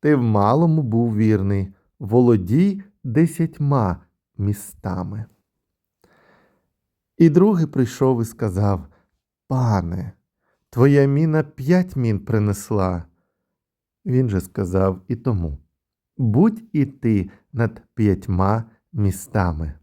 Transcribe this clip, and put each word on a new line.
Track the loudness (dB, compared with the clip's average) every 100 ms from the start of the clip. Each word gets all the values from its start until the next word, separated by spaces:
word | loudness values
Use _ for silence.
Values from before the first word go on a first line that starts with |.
ти | 2
в | 2
малому | 2 2 4 4 2 0
був | 0 0 0 0
вірний, | 2 2 0 -2 -4 -10 _ _
володій | 0 2 4 2 2 0 2 -2 -12 _
десятьма | -4 0 0 0 -6 -2 -2 0 0 -4 _ _ _ -6
містами». | -4 -4 -8 -12 -8 -8 -8 -10 -12 _ _ _ _ _ _ _ _ _ _ _ _ _ _ _ _ _ _ _
І | 4
другий | 6 4 2 -2
прийшов | -2 -2 0 0 0
і |
сказав: | -4 -4 -4 0 0 -2 -6 _ _ _ _ _ _
«Пане, | -2 0 0 -2 -8 -10 -14 _ _ _ _ _
твоя | 0 4 4 2
міна | 2 0 0
п'ять | -4 -8 0 0 0 -4
мін | -2 -2
принесла». | -2 0 0 -2 -4 -2 -2 -4 -10 _ _ _ _ _ _ _ _ _ -2
Він | 0 0
же | -2
сказав | -4 -6 -2 0 0 -2 _
і | -6
тому: | -2 -2 -4 -8 _ _ _ _ _ -4
«Будь | 0 2 2 0 -6
і | -4 -4
ти | -2 -2 0 -2 -12 _
над | -4 -4 -4 _
п'ятьма | -2 0 0 -2 0 0 0 -4 _ _
містами». | -4 -2 -2 -6 -2 -2 -2 -8 -10